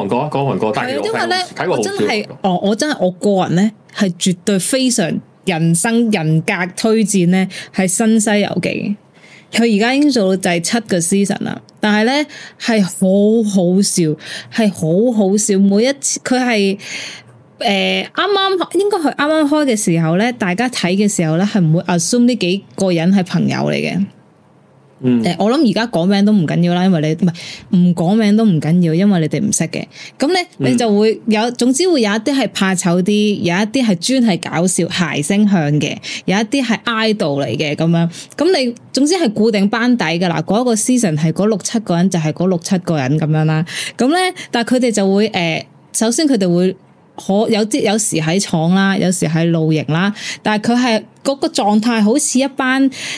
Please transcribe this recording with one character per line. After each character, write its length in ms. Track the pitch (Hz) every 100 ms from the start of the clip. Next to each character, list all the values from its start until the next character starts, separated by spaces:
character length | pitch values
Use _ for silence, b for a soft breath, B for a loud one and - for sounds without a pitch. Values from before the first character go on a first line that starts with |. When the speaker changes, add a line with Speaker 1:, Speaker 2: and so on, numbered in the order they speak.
Speaker 1:
韓 40 | 98
國 100 | 120
啊， 100 | -
講 220 | 139 135
韓 40 | 95
國， 140 | 110 -
但 100 | -
係 100 | 277
我 60 |
睇 80 | 440
過， 0 |
Speaker 2:
係 100 | -
啊， 20 |
因 60 | 339
為 80 | 370
呢， 80 | 359 -
Speaker 1:
睇 100 | -
過 80 | 151
好 60 |
少。 80 | 208
Speaker 2:
我 60 | 202
真 100 | 208
係， 180 | 214 208 -
哦， 180 | 196 175
我 120 | 196 220
真 140 | 302
係， 60 | 269 185
我 60 |
個 320 | 180 208 196 175
人 80 | 165
呢， 160 | 214 - - -
係 180 | 196 175
絕 200 | 196 175 -
對 140 | 196
非 300 | - 262 254
常 220 | 233 160 160 - _ -
人 300 | 165 165 165
生 340 | 233 233 233
人 300 | 208 156 160
格 120 | 165 190 180 -
推 280 | 226 220 208
薦 220 | 196 170
呢， 180 | 190 185 B B -
係 120 | 190
新 320 | - 226 226
西 220 | 214 208
遊 180 | 196 -
記。 340 | - - - 208 _ B B B B
佢 220 | - 233 202
而 40 |
家 140 | 233
已 60 | 269
經 100 | 294
做 260 | 247 190 190
到 160 | 190
第 60 | 175
七 180 | 165 233
個 160 | - 180
season 460 | 170 196 202 -
啦， 160 | - - - -
但 200 | 214 208
係 40 | 226
呢， 220 | 285 294 B B B
係 220 | - 220
好 680 | 175 - 185 196 208 226 208
好 320 | 196 175 185
笑， 340 | 202 - 156 151 B B B
係 180 | - 214
好 400 | 180 160 175 247 214
好 180 | 190 208
笑。 220 | 214 196
每 240 | 196 202 254
一 80 | 277
次， 200 | - -
佢 160 | - 254
係， 380 | 247 220 196 196 B B B B B - - _
誒， 460 | 208 196 190 190 -
啱 20 | -
啱， 640 | 370 392 392 381 320 339
應 100 | 403
該 80 | 403
佢 160 | 285
啱 140 | - 294
啱 200 | 311 285
開 180 | 302 285
嘅 100 | 214
時 240 | - 165
候 140 | 160 175
呢， 140 | 240
大 220 | 240 190 180
家 140 | 247
睇 220 | 247 175 190
嘅 180 | 208
時 140 | - 160
候 80 | 160
呢， 120 | 202
係 60 | 208
唔 140 | 160
會 80 | 165
assume 420 | - 175 - 247 240
呢 100 | 233
幾 260 | 175 196 - -
個 160 | 196
人 200 | 170 170
係 100 | 196 180
朋 200 | 170 139
友 120 | 131
嚟 160 | -
嘅。 320 | 73 - 85 - - _ _ _ _ _ _ _ _
Speaker 1:
嗯。 200 | 127 120
Speaker 2:
誒， 120 | 113 -
我 140 | 202
諗 180 | 277 254
而 40 |
家 120 | 208 233
講 180 | 165 180
名 160 | 202 208
都 60 |
唔 160 | 214 151
緊 140 | 160
要 100 | 175
啦， 120 | 175 190
因 60 |
為 100 | 170
你， 240 | 151 165 180
唔 40 |
係， 40 | 165 B B B 180
唔 160 | 180 170
講 200 | 170 214
名 200 | 208 214
都 60 | 220
唔 140 | 156
緊 220 | 147 175
要， 120 | 170 160
因 120 | 208
為 80 | 185
你 80 | 156
哋 120 | 147 139
唔 40 |
識 100 | - 160
嘅。 180 | - - B B -
咁 100 | 277
呢， 60 | 370 349 -
Speaker 1:
嗯。 140 | 202
Speaker 2:
你 40 | 240
就 220 | 233 202
會 200 | 220 214 -
有， 240 | 214 240
總 200 | 240 247
之 160 | 269 370
會 140 | 311
有 80 | 214
一 40 | 220
啲 180 | 220 269
係 140 | 214
怕 220 | - 190
醜 260 | 180 180 180
啲， 320 | 185 208 208 202
有 140 | 170 175
一 40 | 214
啲 180 | 269 233
係 100 | 175
專 280 | - 262
係 160 | 233 170 -
搞 140 | 147 185
笑 180 | - 165
諧 360 | - 160 143
星 260 | 147 202 214
向 140 | 190 147 147
嘅， 160 | 147 - B B -
有 100 | 190
一 60 |
啲 220 | 214 277 233
係 140 | 202
idol 600 | - 220 220 214 165 139 131
嚟 120 | 147
嘅 180 | 151 151
咁 120 | 165
樣。 180 | 170 170 B B -
咁 220 | 320 349
你， 140 | 247 233 -
總 140 | 254 294
之 80 | 370
係 160 | 277
固 180 | 214 220
定 180 | 214 202
班 260 | 226 247 240
底 80 |
㗎 240 | 160 170 180
啦， 140 | 156
嗰 200 | 160 202
一 20 | 247
個 80 |
season 420 | 220 - 247 214 151
係 160 | 160
嗰 140 | 160 208
六 120 | 180
七 200 | - 233
個 140 | 214 170
人 140 | 185
就 80 | 180
係 140 | 156
嗰 140 | 151 180
六 100 | 175
七 160 | - 185
個 180 | 180 156
人 220 | 131 156
咁 60 | 156
樣 180 | 156 156
啦。 180 | 156 165 B B -
咁 120 | 247
呢， 80 | 349 370 370 B
但 160 | 240 233
係 100 | 254
佢 40 |
哋 120 | 247
就 220 | 220 196 196
會， 140 | 214
誒， 340 | 185 170 156 - - -
首 180 | - 220
先 160 | 233 311
佢 80 | 247
哋 140 | 185 175
會 200 | 185 185 - _ _ -
可-， 160 | - 196 233
有 140 | 208 214
啲， 160 | 285
有 160 | 214 214
時 180 | - 165
喺 220 | 156 185
廠 340 | - 165 165 190
啦， 200 | 196 190
有 140 | 175
時 140 | 185 165
喺 200 | 160 170
露 200 | 165 160
營 180 | 156 131
啦， 220 | 160 196 208 B B
但 160 | - 214
係 120 | 220
佢 20 | 240
係 220 | 247 220 - -
嗰 120 | 269 269
個 120 | 320
狀 300 | 320 208 214
態 200 | 233 226
好 160 | 208 277
似 220 | - 247
一 80 | 269
班， 420 | 262 262 262 269 B B